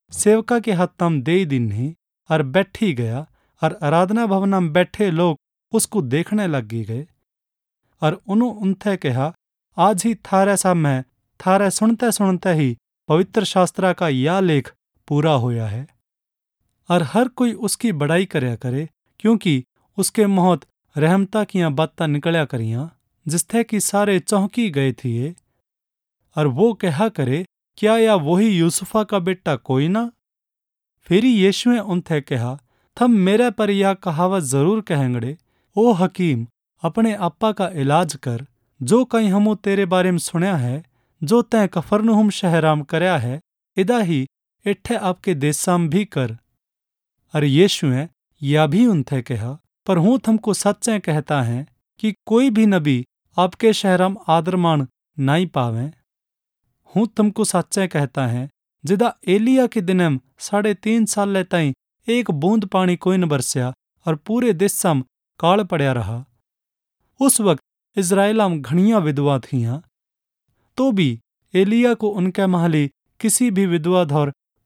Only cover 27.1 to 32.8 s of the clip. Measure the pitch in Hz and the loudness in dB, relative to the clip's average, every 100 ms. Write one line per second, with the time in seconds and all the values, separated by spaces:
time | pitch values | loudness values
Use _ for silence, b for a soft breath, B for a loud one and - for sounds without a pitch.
27.1 | 170 127 151 190 _ _ - 214 226 220 | -2 -4 -4 -6 _ _ -2 0 2 2
28.1 | 196 143 180 220 175 165 - 185 220 208 | 2 2 2 2 2 0 -2 -4 -4 -2
29.1 | 202 180 180 165 131 - 135 160 214 240 | -2 -4 -4 -4 -4 -2 -2 -2 -2 -6
30.1 | - _ _ _ _ _ _ _ _ - | -10 _ _ _ _ _ _ _ _ 0
31.1 | 190 254 214 190 - 240 240 202 175 170 | 2 4 4 2 2 0 0 0 -4 -2
32.1 | 151 - 127 123 143 _ _ | -4 -4 -4 -4 -8 _ _